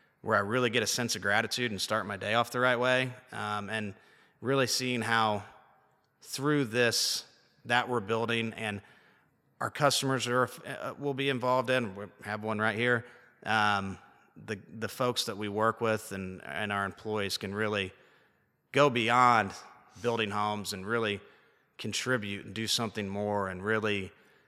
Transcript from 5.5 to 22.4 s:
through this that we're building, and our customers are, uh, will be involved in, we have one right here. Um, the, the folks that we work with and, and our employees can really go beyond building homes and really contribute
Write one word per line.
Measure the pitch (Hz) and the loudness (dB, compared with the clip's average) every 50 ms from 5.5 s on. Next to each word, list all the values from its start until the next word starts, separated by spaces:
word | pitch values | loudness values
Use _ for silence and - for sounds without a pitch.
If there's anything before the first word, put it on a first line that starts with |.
| - - - _ _ _ _ _ _ _ _ _ _ _ - | -18 -20 -20 _ _ _ _ _ _ _ _ _ _ _ -16
through | - - - 135 147 151 147 135 | -12 -8 -2 0 2 2 2 2
this | 107 110 123 120 117 110 - - - - - - - - _ _ _ _ _ - | 2 2 4 4 4 4 2 0 0 -2 -4 -6 -10 -18 _ _ _ _ _ -2
that | 120 120 123 113 117 | 2 2 2 2 2
we're | 123 117 | 0 -2
building, | 98 101 113 113 117 113 117 117 113 113 - - | 0 0 -2 0 0 0 0 -2 -2 -4 -6 -6
and | 110 107 101 104 - - - - _ _ _ _ _ _ _ _ _ _ _ - | -6 -6 -6 -6 -8 -14 -20 -20 _ _ _ _ _ _ _ _ _ _ _ -6
our | 123 113 | -6 -6
customers | - - 147 139 - - 139 135 131 123 107 120 | -2 2 2 2 4 2 0 0 0 0 0 0
are, | 120 127 123 113 - - - | 2 2 2 0 -2 -8 -12
uh, | 101 135 - - 131 107 - | -12 -10 -8 -8 -10 -8 -6
will | 143 143 139 | -6 -4 -4
be | 127 139 139 | -2 -2 -2
involved | 135 120 120 127 127 127 120 120 | -2 -2 0 0 0 2 2 2
in, | 127 127 117 101 92 | 2 0 0 -2 -6
we | 98 104 92 - - - | -10 -12 -14 -14 -14 -10
have | 101 107 107 107 | -8 -6 -6 -4
one | 110 110 104 | -4 -2 0
right | 107 113 101 | 0 0 0
here. | 110 120 123 123 117 117 - - - - - _ - - | 0 2 2 2 2 0 -4 -16 -20 -20 -20 _ -10 -4
Um, | - 107 110 104 104 104 98 98 98 95 - - - - _ _ _ _ - 107 107 | 0 2 4 4 4 2 2 -2 -4 -8 -10 -14 -20 -20 _ _ _ _ -16 -10 -8
the, | 110 95 - - - 113 | -8 -8 -10 -14 -10 -8
the | 110 101 | -8 -6
folks | - - 131 123 117 - - | -4 -2 -2 0 0 -2 -2
that | - 104 98 | -4 -4 -6
we | 107 104 | -6 -4
work | 101 107 107 113 107 - | 0 2 2 2 2 2
with | 117 113 110 107 - - | 2 0 0 0 -2 -6
and, | 95 95 95 92 92 90 - | -8 -8 -6 -8 -8 -10 -12
and | - 69 90 107 101 | -8 -6 -4 -4 -2
our | 101 101 98 | -2 -2 -2
employees | 98 - - - 110 107 107 98 98 - - | -2 -6 -8 -6 -4 -2 -2 -2 -2 -4 -4
can | - 95 98 | -6 -4 -4
really | 104 110 104 104 101 95 92 - - - _ _ _ _ _ _ _ _ _ _ _ _ _ | -2 -2 0 0 0 -2 -2 -6 -14 -20 _ _ _ _ _ _ _ _ _ _ _ _ _
go | - 135 147 143 | 4 6 6 6
beyond | 117 123 110 113 120 123 127 123 120 110 101 95 - - - - - - - - - 95 | 6 4 2 4 6 8 8 8 8 8 6 2 -2 -10 -16 -20 -20 -20 -20 -20 -12 -4
building | 95 120 117 113 110 101 | -2 0 0 0 0 0
homes | 101 104 104 107 104 104 98 - 101 | 0 -2 -2 -2 -2 -4 -6 -6 -8
and | 95 95 | -8 -4
really | 104 117 117 113 107 101 95 - - - _ _ _ _ _ _ _ _ - | -2 -2 0 0 0 -2 -2 -6 -14 -20 _ _ _ _ _ _ _ _ -10
contribute | - 110 101 - - 123 131 120 104 101 101 95 | -8 -6 -4 -4 -2 0 0 0 -2 -4 -8 -8